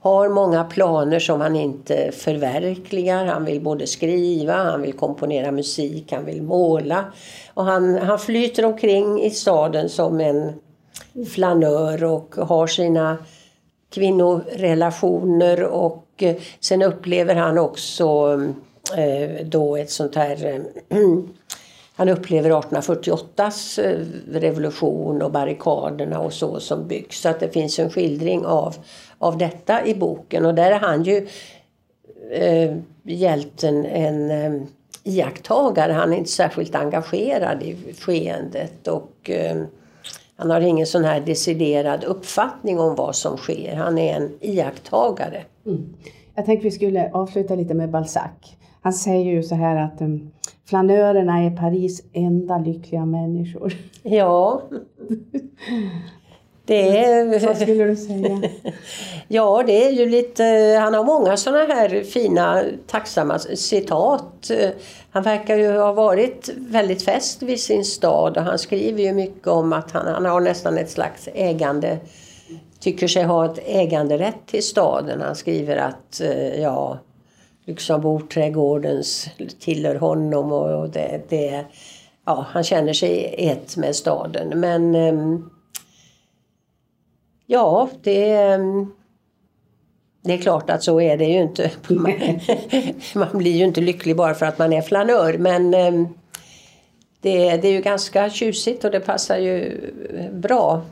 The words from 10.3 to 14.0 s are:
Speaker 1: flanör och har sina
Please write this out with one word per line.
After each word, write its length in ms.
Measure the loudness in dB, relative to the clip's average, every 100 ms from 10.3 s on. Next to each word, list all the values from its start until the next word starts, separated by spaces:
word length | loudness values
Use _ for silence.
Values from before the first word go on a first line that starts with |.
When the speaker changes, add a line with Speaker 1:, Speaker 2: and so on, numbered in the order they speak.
| 0 -2 -8 _ _ _ -20 -18 -12 -10
Speaker 1:
flanör 760 | 0 2 4 4 2 0 0
och 300 | 0 -2 -4 -8
har 300 | 0 2 2
sina 500 | 0 2 2 0 -2 -10 -20 _ _ _ _ _ -2